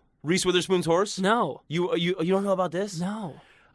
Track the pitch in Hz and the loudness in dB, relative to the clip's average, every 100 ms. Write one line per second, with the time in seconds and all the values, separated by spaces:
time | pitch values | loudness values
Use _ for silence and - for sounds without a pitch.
0 | _ _ 147 180 185 180 170 185 165 170 | _ _ -2 0 2 2 2 0 4 2
1 | 202 - 190 233 175 120 _ 156 180 170 | 2 0 0 2 0 -4 _ -2 0 0
2 | 170 185 165 190 202 185 180 170 202 170 | 0 0 0 0 2 0 0 -2 -4 -4
3 | 175 214 185 110 - _ _ | -6 -6 -10 -12 -20 _ _